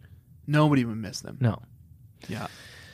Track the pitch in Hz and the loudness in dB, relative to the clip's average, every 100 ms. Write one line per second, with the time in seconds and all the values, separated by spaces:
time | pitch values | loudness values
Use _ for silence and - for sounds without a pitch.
0 | - - - - - 151 151 143 117 110 | -20 -20 -20 -14 -2 4 4 4 2 -2
1 | 98 - - - 123 98 - - - - | -8 -10 -12 -2 0 0 -6 -20 -20 -20
2 | - _ - 107 107 - - - - | -20 _ -12 -10 -10 -14 -20 -20 -20